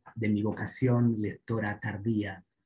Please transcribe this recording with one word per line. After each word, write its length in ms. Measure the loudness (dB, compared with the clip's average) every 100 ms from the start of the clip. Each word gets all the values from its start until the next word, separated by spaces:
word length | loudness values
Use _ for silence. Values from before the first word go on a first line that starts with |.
| -14
de 140 | -2 0
mi 140 | 2
vocación 760 | 0 -2 -6 0 2 4 4 2
lectora 600 | -4 -6 -4 -2 -2 -4
tardía. 640 | -6 -4 -2 0 -2 -6 _ _